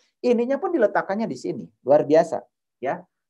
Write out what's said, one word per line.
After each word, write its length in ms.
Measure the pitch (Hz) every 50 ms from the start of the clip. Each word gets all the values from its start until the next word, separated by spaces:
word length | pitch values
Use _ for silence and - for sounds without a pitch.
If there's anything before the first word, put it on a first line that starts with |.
| _ _ _ _ -
Ininya 320 | 247 240 220 240 247 277
pun 160 | 277 381 381 339
diletakkannya 560 | 294 214 202 - 175 160 - 190 214 226 180
di 80 | 135
sini. 280 | - - 180 160 120 - - _ _ _
Luar 240 | 123 143 151 147 135
biasa, 320 | 151 160 - - - 101 - _ _ _ _ _ _ _
ya. 240 | 120 135 165 175 - _ _ _ _